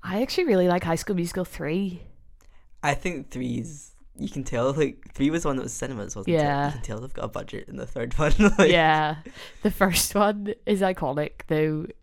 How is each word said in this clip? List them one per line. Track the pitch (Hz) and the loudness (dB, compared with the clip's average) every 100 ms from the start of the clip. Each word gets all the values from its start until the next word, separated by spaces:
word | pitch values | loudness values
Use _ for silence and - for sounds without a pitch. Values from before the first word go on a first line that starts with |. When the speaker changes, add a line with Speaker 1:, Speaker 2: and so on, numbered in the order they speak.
Speaker 1:
actually | 175 190 269 - 349 | -4 -2 -2 0 2
really | 190 180 | 4 4
like | 180 | 2
High | 175 165 | 0 -4
School | - 190 | -2 -2
Musical | 175 - 180 | -2 -4 -8
three. | - 147 165 196 175 - - - - - - - - | -6 -4 -2 -4 -8 -16 -20 -20 -20 -20 -20 -20 -6
Speaker 2:
I | 147 143 | -2 -2
think | 185 165 139 | -2 -6 -10
three's, | 127 127 120 117 147 - - - - | -8 -4 -4 -6 -12 -18 -20 -20 -10
you | - | -8
can | 139 | -6
tell, | 135 123 123 | -4 0 0
like, | 139 143 - - | 2 -2 -2 -18
three | - 139 | -2 0
was | 165 160 | 2 -2
one | 135 | -2
that | |
was | - | -4
cinemas, | - 127 123 101 - | -8 -8 -8 -10 -8
wasn't | 95 165 | -2 2
it? | |
Speaker 1:
Yeah. | 147 143 143 | 2 0 -2
Speaker 2:
You | |
can | 143 | -4
tell | - 107 | -6 -8
they've | 127 | -8
got | - - | -8 -8
a | |
budget | - - 107 - | -8 -10 -12 -12
in | 131 | -12
the | 120 | -10
third | - 120 | -6 -4
<laughs> | 131 | 0
one, | 151 - 208 196 | 4 6 6 8
like. | 190 | 6
Speaker 1:
Yeah. | 180 160 156 156 151 - - - - | 8 6 4 2 -2 -10 -18 -20 -4
The | 214 | -2
first | - 196 170 - 202 | 2 2 2 0 2
one | 208 208 202 208 - | 2 2 -6 -8 -2
is | 208 | 2
iconic, | 190 185 151 143 151 - - | 2 0 -2 -2 -4 -8 -2
though. | 156 156 151 160 - | 0 2 0 -6 -12